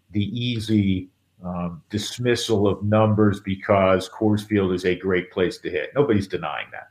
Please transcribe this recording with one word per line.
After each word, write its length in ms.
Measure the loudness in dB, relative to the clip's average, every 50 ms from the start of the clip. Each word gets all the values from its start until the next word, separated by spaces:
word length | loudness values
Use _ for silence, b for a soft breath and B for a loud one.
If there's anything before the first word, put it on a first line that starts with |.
| b _
the 140 | -4 -4 -4 -4 -4 -4
easy, 680 | -4 -4 -4 -4 -2 0 2 2 4 2 0 -2 -2 -8 _ _ _ _ _ _ -10
um, 360 | -8 -8 -6 -6 -8 -8 -10 -14 -8
dismissal 760 | -8 -6 -6 -6 -8 -4 0 0 0 0 0 -2 0 2 2
of 160 | 2 0 0 0
numbers 560 | 2 4 4 4 4 4 4 4 4 2 0
because 680 | -4 -6 -8 -6 0 2 2 4 4 4 4 2 0 -4
Coors 360 | -6 0 0 2 2 0 -2
Field 280 | 0 0 0 2 2 0
is 120 | 0 0
a 120 | 0 -2
great 340 | 0 -2 0 0 0 -2 -2
place 280 | -2 0 0 0 -2 -4
to 120 | -8 -6
hit. 200 | -4 -4 -6 -4 0
Nobody's 320 | 0 2 2 2 0 0
denying 400 | -2 -6 -6 -6 -6 -6 -8 -10 -12 -14
that. 160 | -18 -18 _